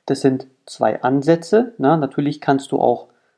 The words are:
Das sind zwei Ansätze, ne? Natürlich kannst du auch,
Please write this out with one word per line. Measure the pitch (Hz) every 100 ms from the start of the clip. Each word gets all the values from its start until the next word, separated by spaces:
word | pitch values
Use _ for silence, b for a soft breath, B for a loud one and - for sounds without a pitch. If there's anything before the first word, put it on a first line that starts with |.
| -
Das | 135
sind | 135 131 - _ -
zwei | - 110 -
Ansätze, | 127 139 143 170 170 214 254 -
ne? | 139 160
Natürlich | 135 - 143 147
kannst | - 135 -
du | -
auch, | - 120 - _ _